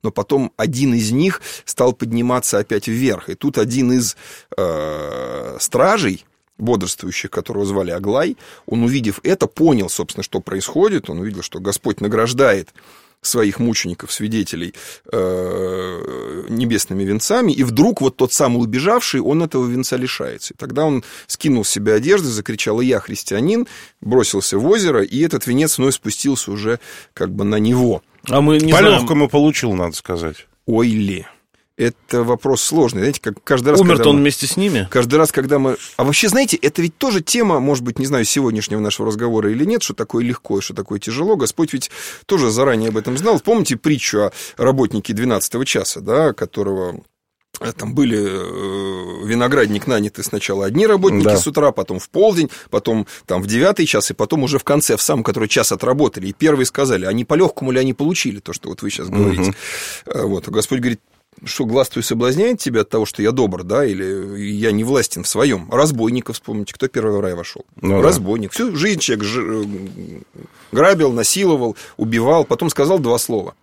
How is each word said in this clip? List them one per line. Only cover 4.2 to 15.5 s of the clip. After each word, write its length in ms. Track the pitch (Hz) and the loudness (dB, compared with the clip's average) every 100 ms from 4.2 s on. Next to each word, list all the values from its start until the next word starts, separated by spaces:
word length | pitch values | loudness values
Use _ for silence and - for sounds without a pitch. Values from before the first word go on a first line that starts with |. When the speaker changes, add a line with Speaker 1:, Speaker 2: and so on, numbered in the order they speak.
| - - _ - | -18 -20 _ -4
Speaker 1:
э, 1000 | 90 78 78 76 73 62 64 67 65 62 | -2 -2 -4 -6 -8 -8 -8 -10 -10 -8
стражей, 640 | - 123 170 214 131 92 _ _ _ - | -4 2 2 2 0 -4 _ _ _ -8
бодрствующих, 720 | 110 117 90 - 92 - - | -2 0 -2 -8 -8 -8 -6
которого 340 | - - 101 | -8 -6 -4
звали 260 | 98 98 90 | -2 -2 -2
Аглай, 460 | 85 95 120 165 - - - - | -4 -2 0 -2 -4 -14 -20 -4
он, 160 | 117 | 0
увидев 380 | 117 139 110 - | 2 2 -2 -2
это, 240 | 151 190 107 | -2 0 -2
понял, 420 | - 165 127 92 | 2 4 4 0
собственно, 340 | - 85 - | -4 -6 -8
что 160 | - 95 | -6 -8
происходит. 680 | - 98 - 151 208 170 101 | -6 -6 -4 0 2 0 -4
Он 120 | 82 | -8
увидел, 220 | 101 90 | -8 -8
что 160 | - 92 | -12 -8
Господь 420 | 95 101 120 101 | -6 -4 -4 -2
награждает 680 | 104 110 117 123 135 98 85 - - - _ _ | -2 0 0 2 2 2 -2 -20 -20 -20 _ _
своих 380 | - 120 104 - | -4 0 0 0
мучеников, 540 | 117 110 90 87 - | -2 -2 -4 -8 -10
свидетелей, 640 | - 107 110 95 82 87 - - - - | -6 -4 -2 -4 -6 -10 -12 -20 -20 -6
э, 1300 | 110 92 92 92 | -2 0 -2 -2